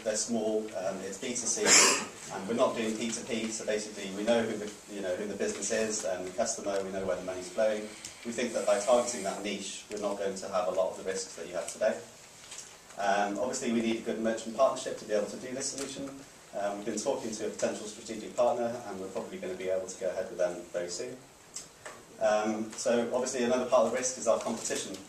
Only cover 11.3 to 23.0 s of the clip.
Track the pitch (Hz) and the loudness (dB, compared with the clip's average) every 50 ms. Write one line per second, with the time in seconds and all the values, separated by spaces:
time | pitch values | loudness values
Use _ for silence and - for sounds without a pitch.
11.3 | - 101 - 90 90 85 82 - - - - - - - - - - - - - | -8 -10 -10 -6 -4 -4 -4 -4 -2 2 2 2 2 0 -6 -12 -16 -20 -20 -20
12.3 | - - - - - - - - - - - - - - 101 98 98 104 104 101 | -20 -20 -18 -16 -14 -14 -14 -16 -18 -20 -20 -16 -6 -2 2 2 4 4 2 2
13.3 | 101 - - - - - 135 120 113 117 113 113 113 - - 120 110 110 113 113 | 0 0 0 -2 -2 -2 0 2 2 2 2 2 0 0 -2 -4 -2 0 0 0
14.3 | 113 117 - 113 113 - 135 135 131 - - - - - - 104 - 208 - - | 0 0 -4 -6 4 4 4 4 4 2 -2 -4 -6 -6 -2 0 2 2 2 0
15.3 | - - 127 127 123 135 143 - - 135 139 - - 139 139 135 - - - - | -4 -8 -8 -6 -6 -4 -4 -4 -4 -4 -6 -6 -6 -8 -8 -8 -10 -12 -16 -18
16.3 | - - - - - 104 101 101 101 101 104 113 107 107 - 139 127 - 123 113 | -20 -20 -20 -10 -6 -2 -2 -2 -2 -2 -4 -4 -4 0 0 0 0 0 -2 -4
17.3 | 107 107 107 101 98 - - 113 104 104 104 107 - - - - 113 104 98 92 | -4 -4 -4 -4 -2 0 0 0 0 -2 -6 -10 -10 -12 -10 -8 -8 -8 -8 -6
18.3 | - - 120 120 120 120 120 117 113 - - 104 98 95 95 95 - 117 107 - | 2 4 4 4 4 4 0 0 -2 -4 -6 -8 -8 -6 -8 -6 -6 -6 -6 -6
19.3 | 95 92 98 92 92 92 95 92 92 95 92 - - - 95 90 90 95 92 92 | -8 -8 -6 -6 -6 -4 -2 0 0 0 -2 -4 -6 -4 -2 -2 0 -2 -4 -4
20.3 | 90 90 90 90 87 82 85 - - 87 87 87 - - 123 123 - - - - | 0 0 0 0 0 -4 -10 -6 -4 -4 -4 -4 -4 -6 -6 -8 -8 -12 -14 -20
21.3 | - - - - - - - - - - - - - - - - - - 113 107 | -20 -20 -20 -16 -16 -16 -16 -16 -20 -18 -16 -16 -16 -16 -18 -18 -4 2 4 6
22.3 | 107 107 107 110 107 110 110 - - - - 127 117 120 | 6 6 4 2 0 0 -2 -4 -6 0 2 4 4 4